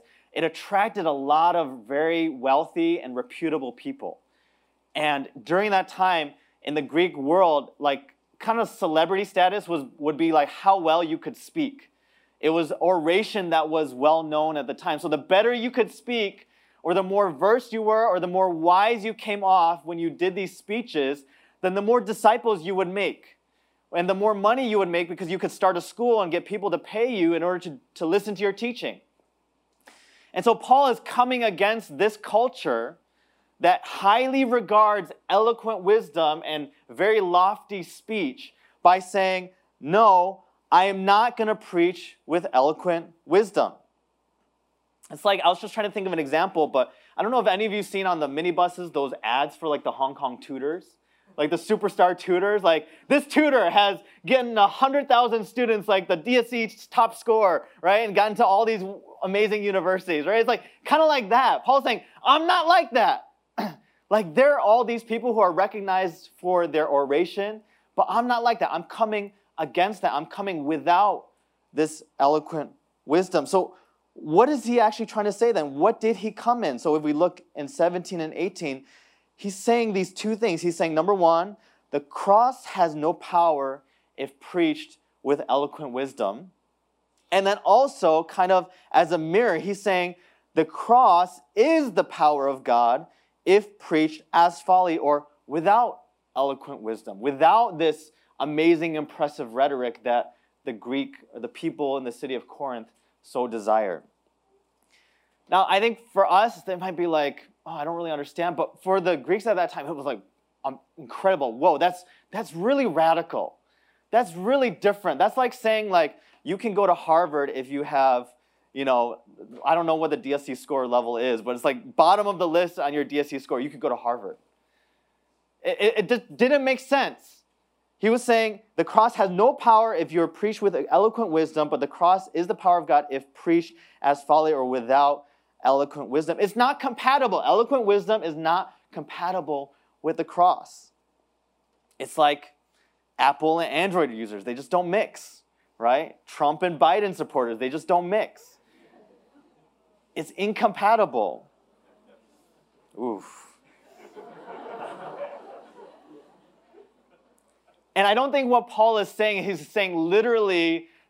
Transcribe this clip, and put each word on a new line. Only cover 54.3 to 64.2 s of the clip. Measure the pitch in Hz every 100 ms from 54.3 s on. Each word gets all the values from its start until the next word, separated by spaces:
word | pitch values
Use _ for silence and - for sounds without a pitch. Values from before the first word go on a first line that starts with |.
| 254 240 226
a | 196
hundred | - 269 277 277
thousand | 240 240 226
students, | 202 - 240 214 180
like, | 196 180
the | 175
D | 170 247
S | 233
C | 240 220 - -
top | - -
score," | - - 220 202 160 - _
right, | 175 202 226
and |
gotten | 196 214 208
to |
all | 214 196
these | 226 220 190 196 - -
amazing | 185 196 214 214
universities, | 202 190 170 185 180 151 151
right? | 220
It's, | 226
like, | 220 - _
kinda | - 302 311
like | 285 196
that. | 233 247 175
Paul's | - 269
saying, | 262 214 - -
"I'm | - 294 330
not | 359 320
like | 349 339
that." | 240 190 135 - _ _ -
<clears throat> | 202 160 _ _ -
Like, | 208